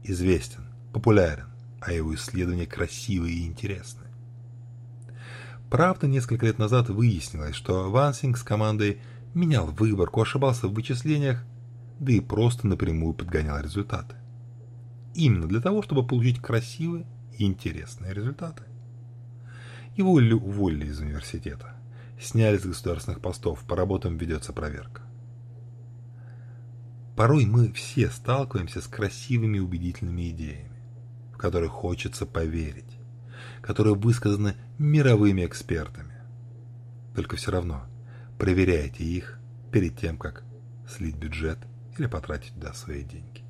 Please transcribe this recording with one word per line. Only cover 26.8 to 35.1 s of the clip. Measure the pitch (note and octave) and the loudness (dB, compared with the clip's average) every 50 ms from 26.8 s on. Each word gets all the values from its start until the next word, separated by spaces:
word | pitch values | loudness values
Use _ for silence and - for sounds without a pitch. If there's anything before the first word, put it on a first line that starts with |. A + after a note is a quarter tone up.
| - - - - - - - - | -16 -16 -16 -16 -16 -14 2 6
Порой | A2 A#2 D3 D#3 B2 | 6 8 8 8 8
мы | G2+ G#2+ A#2+ A#2+ G#2+ - | 8 8 8 6 6 4
все | - - - - - A2+ F2 | -2 -10 -4 2 4 4 4
сталкиваемся | - - - - B2 C3+ C#3 B2 - F#2+ F2+ E2 - - | 2 -4 -2 0 2 2 2 0 -2 -4 -4 -2 -6 -8
с | - - | -8 -8
красивыми | - - G#2 G2 - - - - C3 A#2 A2+ A2 G#2+ G2+ | -4 -2 -2 -2 -2 -4 -4 0 2 2 4 4 2 2
и | |
убедительными | F#2+ F2+ F2+ E2+ F2 F2+ E2+ - - F2 E2+ F2 F2 E2+ | 0 0 -2 -2 -2 -2 -4 -4 -4 -4 -2 -2 -2 -4
идеями, | E2 E2 D#2+ D2+ D2 D2 - - - - - - - - - - - - - - - | -4 -6 -6 -8 -8 -10 -12 -14 -16 -16 -16 -16 -16 -16 -16 -16 -16 -16 -16 -16 -14
в | - | -4
которые | - F#2 E2+ F2+ E2+ D#2+ | -2 0 2 2 0 0
хочется | - - - F2+ F2 - - - - - - | -2 -4 -2 -2 -2 -2 -4 -6 -4 -6 -8
поверить, | - - E2 E2 D#2+ D#2+ E2 D#2+ D2+ D2 - - - - - - - - - - - - - - - - - | -4 -2 -2 -2 0 0 -2 -2 -4 -6 -10 -14 -16 -16 -16 -16 -16 -16 -18 -18 -18 -16 -16 -16 -16 -16 -14
которые | - - G#2+ - G#2+ G#2+ G#2 | -8 -6 2 4 6 6 6
высказаны | G2 G2+ A#2+ A#2 A#2+ - G#2 G2+ G2+ G#2 G2+ G2 - - - - - | 6 6 4 4 4 4 2 2 4 2 0 0 -4 -10 -18 -4 0
мировыми | D3 D3 D3+ D#3 C#3+ C3 | 4 6 6 8 8 8